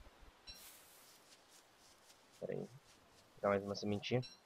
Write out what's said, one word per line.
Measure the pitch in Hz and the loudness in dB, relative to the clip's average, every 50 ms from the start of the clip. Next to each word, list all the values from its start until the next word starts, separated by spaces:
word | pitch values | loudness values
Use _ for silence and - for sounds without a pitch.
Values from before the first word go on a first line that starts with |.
| - - - - - - - - - - - - - - - - - - - - - - - - - - - - - - - - - - - - - - - - - - - - - - - - | -20 -20 -20 -20 -20 -20 -20 -20 -18 -18 -16 -16 -16 -18 -18 -18 -20 -20 -20 -20 -20 -20 -20 -20 -20 -20 -20 -20 -20 -20 -20 -20 -20 -20 -20 -20 -20 -20 -20 -20 -20 -20 -20 -20 -20 -20 -14 -10
Pera | - - 95 | -4 -4 -2
aí. | 95 | -2
Vou | 95 - 120 147 - - - - - - - - - - - | -4 -6 -10 -16 -20 -20 -20 -20 -20 -20 -20 -20 -20 -20 -12
pegar | - - 101 | 0 4 6
mais | 101 98 101 | 6 6 4
uma | 101 101 | 2 -2
sementinha. | 95 - 104 104 101 - - 117 123 127 - - - - | 0 2 2 0 2 2 2 2 2 2 0 -8 -18 -20